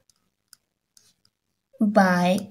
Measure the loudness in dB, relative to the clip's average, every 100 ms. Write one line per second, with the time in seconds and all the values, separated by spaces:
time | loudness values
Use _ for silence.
0 | _ _ _ _ _ -20 _ _ _ _
1 | _ _ _ _ _ _ _ -4 0 2
2 | 2 2 0 -2 -4